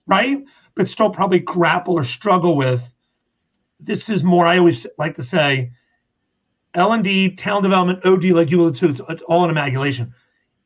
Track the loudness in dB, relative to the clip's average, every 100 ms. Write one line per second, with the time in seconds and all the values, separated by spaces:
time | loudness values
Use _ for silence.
0 | -2 0 0 -4 -8 _ _ -4 -2 0
1 | -2 0 0 0 0 0 0 0 -2 -4
2 | -4 -4 0 0 2 0 0 -2 -6 _
3 | _ _ _ _ _ _ _ _ -8 -8
4 | -4 -2 2 4 4 4 4 2 -6 -8
5 | -8 -8 -4 0 0 0 -4 -12 _ _
6 | _ _ _ _ _ _ _ -2 0 0
7 | 0 0 0 -2 -4 -2 0 0 0 0
8 | 2 2 2 2 2 2 0 0 -2 -2
9 | -8 -10 -2 0 2 -2 -2 -2 -4 -4
10 | -8 -12 _ _ _ _